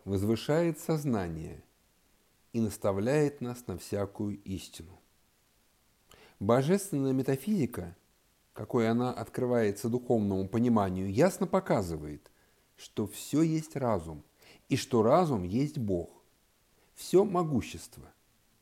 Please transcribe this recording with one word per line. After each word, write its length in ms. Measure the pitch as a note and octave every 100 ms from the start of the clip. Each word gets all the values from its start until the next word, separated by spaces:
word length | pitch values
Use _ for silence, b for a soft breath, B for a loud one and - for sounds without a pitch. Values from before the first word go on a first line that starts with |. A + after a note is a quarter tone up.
| F#2+
возвышает 760 | G2 G#2 A2+ - D#3 E3+ D#3+
сознание 840 | - D#3+ C#3+ A2 F2 D#2+ D#2 D2+ - _ _ _ _ _ _ _ _
и 60 | A#2
наставляет 840 | A2 - G#2 G2 A2+ D3+ D3 C#3+
нас 240 | A#2+ B2 -
на 140 | F2+
всякую 600 | - G2+ G2 - G#2 G2+
истину. 560 | - F#2 - - E2+ F2+ _ _ _ _ _ _ _ _ _ _ _ b b b
Божественная 720 | G2+ B2 C#3 G3 - C#3+ C3+
метафизика, 840 | C3+ C3+ C3+ G#3+ G#3 A#2+ - E2+ - _ _ _ _ _
какой 340 | - A2+ B2 A2+
она 240 | A#2 B2
открывается 800 | - A2 - B2 A#2+ G#2 G2+ A#2
духовному 580 | B2 B2 A#2 G#2 F#2+ G2
пониманию, 640 | A2+ B2 A2+ F#2+ F#2 G2
ясно 360 | G2+ F3+ - F#3
показывает, 840 | F#3+ F#3 C#3 F2 D#2 D3+ C#3+ - _ _ _ _ _
что 320 | - - G2+
всё 340 | - - D3
есть 340 | E3 D#3+ D#3 C#3
разум, 480 | A#2+ G2+ D#2+ D2+ - _ b b b
и 60 | C3
что 280 | - A#2
разум 400 | A2 E3 E3+ A2+
есть 340 | F2 A2+ D3 C#3+
Бог. 460 | G#2 F2+ D#2+ - _ _ _ _ _ _ _ -
Всё 300 | - F3 G#3
могущество, 840 | F3+ D#3+ C3 - E2+ - - C2+ _ _ _ _ _